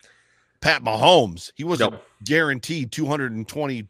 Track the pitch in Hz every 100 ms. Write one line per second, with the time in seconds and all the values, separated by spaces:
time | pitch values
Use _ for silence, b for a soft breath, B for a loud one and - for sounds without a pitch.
0 | b b b b b b 151 147 117 110
1 | 147 175 110 85 - - 160 156 104 113
2 | - _ 101 156 156 127 - 165 117 -
3 | 139 147 131 110 110 151 143 123 107